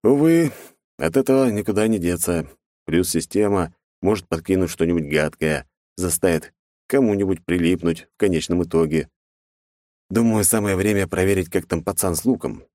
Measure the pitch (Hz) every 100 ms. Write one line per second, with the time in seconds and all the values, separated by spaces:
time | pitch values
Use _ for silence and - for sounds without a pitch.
0 | 107 139 156 165 160 - - _ _ -
1 | - 135 131 135 131 104 101 104 110 107
2 | 85 87 - 85 76 - _ _ - 85
3 | 90 82 - 104 104 101 82 _ _ _
4 | 92 104 - 82 85 95 87 - 85 85
5 | 73 76 76 - 78 73 - _ _ -
6 | 90 - 92 82 - _ _ _ _ 139
7 | 120 101 98 90 - 90 85 90 85 82
8 | - _ 101 82 - 87 85 82 80 78
9 | - _ _ _ _ _ _ _ _ _
10 | _ 98 117 110 98 110 101 92 101 101
11 | 90 95 95 95 87 95 80 87 85 98
12 | 95 82 127 120 65 55 -